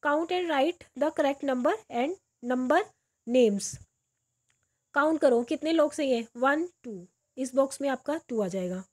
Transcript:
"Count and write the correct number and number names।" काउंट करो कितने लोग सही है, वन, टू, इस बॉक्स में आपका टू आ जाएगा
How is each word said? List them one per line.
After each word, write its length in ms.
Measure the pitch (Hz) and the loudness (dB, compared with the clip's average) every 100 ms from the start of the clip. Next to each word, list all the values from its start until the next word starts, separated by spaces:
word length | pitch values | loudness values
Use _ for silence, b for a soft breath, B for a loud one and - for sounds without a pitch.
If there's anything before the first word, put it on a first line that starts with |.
| 294 | 2
"Count 240 | 294 339 | 0 0
and 200 | 359 349 | -2 0
write 340 | 285 294 349 - - | 0 0 -2 -14 -4
the 120 | 285 | -2
correct 340 | 311 285 285 | 0 -2 0
number 300 | 285 254 262 427 - 233 | -4 0 0 -2 -4 -4
and 200 | 269 381 _ _ | -4 -6 _ _
number 360 | 240 254 254 311 427 _ _ _ - | -4 -2 2 0 0 _ _ _ 0
names।" 500 | 254 233 202 - - - _ _ _ _ _ _ _ _ _ _ | 4 4 2 -6 -12 -18 _ _ _ _ _ _ _ _ _ _
काउंट 260 | - 302 320 | 0 2 4
करो 220 | 285 233 | 4 4
कितने 300 | 240 311 302 | 2 -4 0
लोग 200 | 330 294 | 2 2
सही 180 | - 285 | 0 0
है, 160 | 240 220 240 | 0 -2 -2
वन, 320 | 262 294 349 _ | 0 0 -2 _
टू, 240 | 247 196 175 _ _ - | -14 -14 -14 _ _ -8
इस 180 | 254 | -4
बॉक्स 260 | 254 269 - | 0 0 0
में 80 | 277 | -4
आपका 280 | 262 - 311 _ | -4 -4 -6 _
टू 120 | 226 | -4
आ 80 | 196 | -2
जाएगा 340 | 190 180 185 185 | -2 -4 -6 -10